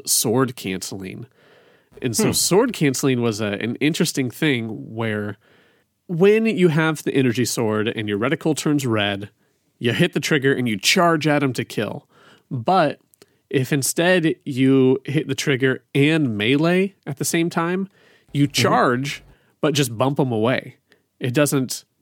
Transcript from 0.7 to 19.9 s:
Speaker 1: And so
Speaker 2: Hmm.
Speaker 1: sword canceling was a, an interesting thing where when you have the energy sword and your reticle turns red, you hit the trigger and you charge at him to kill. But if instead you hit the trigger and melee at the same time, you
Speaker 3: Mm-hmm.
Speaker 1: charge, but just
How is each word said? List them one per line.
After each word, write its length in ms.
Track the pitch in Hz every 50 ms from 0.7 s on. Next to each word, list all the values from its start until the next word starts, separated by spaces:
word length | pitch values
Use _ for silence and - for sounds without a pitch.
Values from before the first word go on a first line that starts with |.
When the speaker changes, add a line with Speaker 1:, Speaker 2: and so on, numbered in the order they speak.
| 92 92 - - - 95 95 95 98 - 120 - _ _ _ _ _ _ _ _ _ _ _ _ _ -
Speaker 1:
And 140 | - 127 110
so 80 | - 220
Speaker 2:
Hmm. 60 | 127 -
Speaker 1:
sword 400 | - - - 170 196 254 254 -
canceling 480 | - 165 139 127 - - 139 131 120
was 180 | 117 117 107 101
a, 140 | 113 104 101 -
an 140 | - 113 120
interesting 520 | - - 151 160 - 180 - - 147 131 120
thing 640 | - - 165 156 135 117 113 113 107 - - 107 110
where 440 | 110 113 110 107 107 104 104 101 - _ _ _ _ _ _ _ _ _ _ _ _ _
when 380 | - 180 160 190 202 214 226 226
you 220 | 220 - 170 180
have 360 | 175 143 165 160 160 156 - -
the 100 | - -
energy 320 | 139 131 123 110 127 120
sword 420 | - - - 120 107 107 107 104
and 220 | 113 - 113 107 107
your 80 | 104 101
reticle 380 | 110 131 160 - - 165 151
turns 280 | - - 156 147 147 131
red, 440 | 123 113 107 101 101 101 101 104 - _ _ _ _ _ _ _ _ _
you 160 | _ 110 120 110
hit 180 | - 170 180
the 80 | - 165
trigger 340 | 139 - 160 143 123 135 135
and 140 | - 127
you 100 | 120 107
charge 480 | 95 - - - 190 175 170 165 160 143
at 140 | 156 147 147
him 120 | 143 135 117
to 100 | - 117
kill. 460 | - - - 107 - - - - _ _ _ _ - - _ _ _
But 480 | 156 123 113 - 185 190 160 143 - - _ _ _ _ - _ _ _ _ _
if 240 | - 139 131 - 156
instead 640 | 139 127 - - - 165 180 185 180 156 160 131 - _
you 540 | - 135 123 131 131 135 135 131 131 131 - -
hit 220 | - 131 160 -
the 80 | - 131
trigger 480 | - - 151 139 120 131 131 131 - - _ -
and 420 | 139 139 151 160 160 151 123 107
melee 580 | 101 104 117 135 143 160 170 180 185 190 196 - _ _
at 100 | - 139
the 80 | - 147
same 240 | - - 170 165 170
time, 380 | - 175 165 170 180 190 196 - _ _ _ _ _ _ _ _
you 140 | - 143 143
Speaker 3:
Mm-hmm. 160 | - - -
Speaker 1:
charge, 640 | - 185 214 247 214 143 120 123 139 147 - - - - _ _ _ _ _ _
but 120 | - 151 -
just 240 | 139 143 117